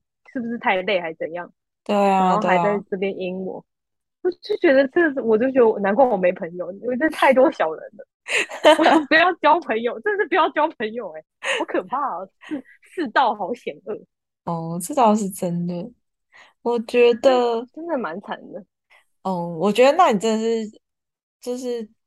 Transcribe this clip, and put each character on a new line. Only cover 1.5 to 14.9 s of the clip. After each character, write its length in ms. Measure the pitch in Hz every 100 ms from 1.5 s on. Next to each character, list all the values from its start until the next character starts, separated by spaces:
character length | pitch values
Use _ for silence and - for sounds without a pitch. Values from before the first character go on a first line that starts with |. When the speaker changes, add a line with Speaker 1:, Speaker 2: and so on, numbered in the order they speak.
| _ _ _
Speaker 2:
对 120 | - 202
啊， 340 | 202 190 185
Speaker 1:
然 20 |
后 80 | 196
还 160 | 185 185
在 260 | 175 208 -
这 80 | 196
边 180 | 196 180
阴 220 | 180 185
我。 200 | 190 -
Speaker 2:
对 40 |
啊。 0 | - _ _ _ _ _
Speaker 1:
我 80 | 359
就 260 | - - 415
觉 160 | 339
得 120 | 262 269
这， 340 | - 330 269
我 140 | 226 214
就 120 | 262
觉 80 | 262
得 160 | 226 214
难 160 | 196 208
怪 80 | 262
我 120 | 202
没 160 | 180
朋 180 | - 170 175
友， 120 | 170
因 140 | 196 220
为 100 | 247
这 100 | 311
太 220 | 302 302
多 160 | 262 277
小 200 | - 160
人 100 | 156 - -
了。 80 | - _ -
<laughs> 720 | - - - 311 311 311 302
我 60 | 285
不 100 | 320
要 160 | 349 349
交 220 | 294 339
朋 180 | - 226
友， 160 | 240 226
真 160 | 403 403
的 60 |
是 40 | 349
不 80 | 359
要 140 | 311
交 180 | 311 311 -
朋 140 | 220
友 180 | 226 196
欸， 120 | 156 - _ - 523
好 60 | -
可 160 | 339
怕 140 | 185 262
哦， 320 | 269 175 196 _
世-， 200 | - 294 - _
世 260 | _ - 277
道 240 | 311 240
好 200 | 208 180
险 200 | - - 147 -
恶。 120 | - - _ _ _
Speaker 2:
哦， 340 | - 170 165 170
这 100 | 175